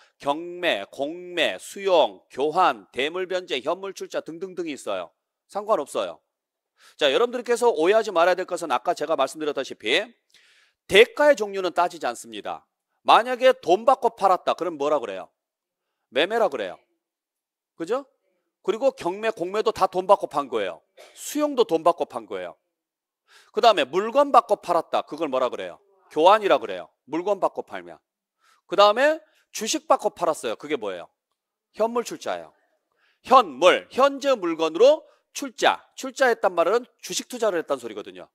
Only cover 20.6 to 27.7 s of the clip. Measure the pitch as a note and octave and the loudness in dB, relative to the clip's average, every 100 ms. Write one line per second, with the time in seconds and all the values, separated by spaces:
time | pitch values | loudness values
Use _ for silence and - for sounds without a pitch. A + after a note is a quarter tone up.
20.6 | F#2+ E2 _ _ - - - D4 D4 C4+ | -6 -8 _ _ -20 -18 -10 -4 -2 0
21.6 | A3 D#3+ E3 E3 C#3+ B2 G#2+ G2 F2+ D#2+ | 0 2 0 0 -4 -10 -10 -10 -10 -14
22.6 | _ _ _ _ _ _ _ _ _ - | _ _ _ _ _ _ _ _ _ 2
23.6 | A#3 G3 C3 D#3 G#3+ B3 C#4+ B3+ - G3+ | 4 4 0 -2 -2 0 4 4 4 -2
24.6 | - E3+ - A2+ - - D#3+ B2+ B2 G#2+ | 0 -2 0 -4 -4 -6 -4 -2 -4 -4
25.6 | F#2 D#2+ _ _ _ - E3 G#3+ G3 D3 | -10 -12 _ _ _ 4 6 6 4 2
26.6 | A2+ F#2 E2 _ _ D3+ F3+ G3 E3 - | 0 -8 -12 _ _ -6 -2 -2 -2 -4
27.6 | - | -10